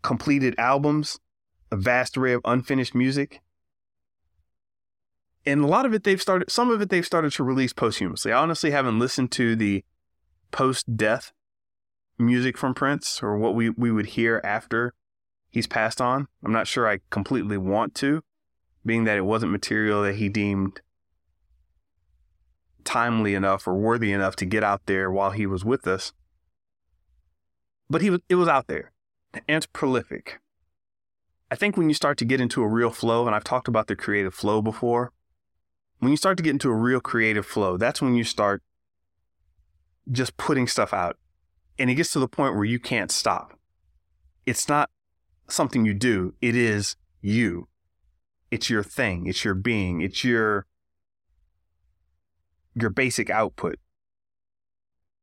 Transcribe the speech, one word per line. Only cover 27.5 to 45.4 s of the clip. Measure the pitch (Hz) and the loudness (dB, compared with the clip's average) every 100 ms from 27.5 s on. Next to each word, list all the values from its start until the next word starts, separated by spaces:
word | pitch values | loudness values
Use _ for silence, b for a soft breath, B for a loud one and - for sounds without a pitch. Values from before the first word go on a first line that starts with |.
| _ _ _ _ | _ _ _ _
But | 156 | 0
he | 202 | 2
was, | 180 _ | 0 _
it | 180 | 2
was | 170 | 4
out | 139 - | 2 0
there, | 76 - _ _ _ _ | -8 -10 _ _ _ _
and | - - | -12 -2
it's | 156 - | -2 -2
prolific. | - 139 123 - - - - _ _ _ _ _ _ _ _ _ _ _ | -4 0 0 -2 -14 -14 -20 _ _ _ _ _ _ _ _ _ _ _
I | 131 | -2
think | 208 190 | 0 2
when | 160 | 0
you | |
start | 147 143 143 | 2 0 0
to | |
get | 120 131 | 0 0
into | 123 - | 0 0
a | 107 | 0
real | 113 117 | 2 0
flow, | - 117 117 120 | 0 0 2 2
and | |
I've | 107 | 0
talked | - 127 - | 0 -2 0
about | 113 107 | 0 0
the | 101 | -4
creative | - 101 95 | -2 -2 -2
flow | - 104 107 | -2 0 2
before, | 107 107 120 120 123 _ _ _ _ _ _ _ _ _ | 0 -2 0 0 0 _ _ _ _ _ _ _ _ _
when | 123 | 2
you | 147 | 4
start | 190 180 | 2 2
to | |
get | 160 | 0
into | 139 139 | 2 2
a | |
real | 110 120 127 | 2 2 2
creative | - 117 110 107 98 | 0 0 2 2 -2
flow, | - 98 92 | 0 0 2
that's | 117 - | 0 0
when | 135 120 | 2 2
you | |
start | 117 - 104 101 _ _ _ _ _ _ _ _ _ _ _ _ _ _ - | 0 0 0 0 _ _ _ _ _ _ _ _ _ _ _ _ _ _ -6
just | 123 127 - | -4 -4 -4
putting | - 139 123 | 0 0 2
stuff | - 104 | 0 0
out. | 95 87 - _ _ _ _ _ - | 0 -2 -6 _ _ _ _ _ -4
And | 127 | 0
it | |
gets | 127 165 | 0 0
to | 151 | 0
the | 131 | -2
point | - 135 101 | -2 -2 0
where | |
you | 104 120 | 0 -2
can't | - 120 92 | -2 -4 -2
stop. | - - 90 - - _ _ _ _ _ _ _ _ | -2 -2 -2 -6 -20 _ _ _ _ _ _ _ _
It's | - 120 - | -4 -4 0
not | 147 - _ _ _ _ _ | 0 0 _ _ _ _ _